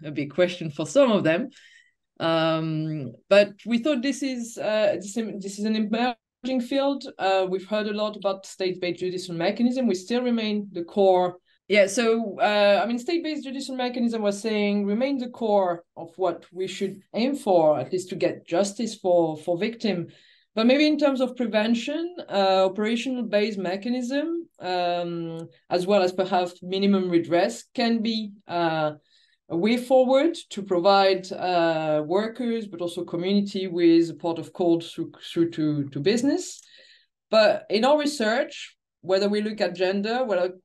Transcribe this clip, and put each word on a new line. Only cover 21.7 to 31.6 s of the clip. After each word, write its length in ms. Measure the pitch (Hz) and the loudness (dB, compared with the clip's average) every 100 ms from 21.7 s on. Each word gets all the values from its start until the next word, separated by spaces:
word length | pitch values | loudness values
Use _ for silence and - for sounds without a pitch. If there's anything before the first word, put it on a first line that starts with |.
| 233 - 311 339 349 - | 0 -2 -6 -6 -10 -6
uh, 360 | 196 190 190 190 | 0 4 4 2
operational-based 920 | 196 214 233 262 254 226 208 214 196 | 2 -2 -2 -4 -4 0 0 0 -2
mechanism, 880 | 175 196 240 247 240 277 320 339 339 - | -6 -4 -4 -4 -4 -4 -2 -6 -8 -10
um, 920 | 180 180 175 175 175 170 165 165 165 _ - | -4 -2 0 -2 -4 -6 -8 -10 -12 _ -4
as 160 | 180 180 | -2 2
well 160 | 202 | 4
as 120 | 180 | 2
perhaps 500 | 185 185 180 175 - | 0 0 0 -2 -6
minimum 460 | 180 190 202 196 180 | -8 -2 2 2 4
redress 560 | 170 147 175 214 - - - | 0 2 2 0 -2 -10 -2
can 260 | 233 233 | 0 0
be, 300 | 226 220 208 202 - | 0 -2 -6 -12 -6
uh, 460 | 175 165 160 151 151 _ _ _ _ - | 0 0 2 -2 -4 _ _ _ _ -8
a 80 | 170 | 0
way 180 | 208 240 | 2 0
forward 600 | - 262 254 269 330 339 - | 4 4 6 4 2 0 -10
to 120 | - | -10
provide, 640 | 196 180 196 196 196 185 185 | -2 2 4 6 6 2 -2
uh, 680 | - 180 175 | -6 -2 2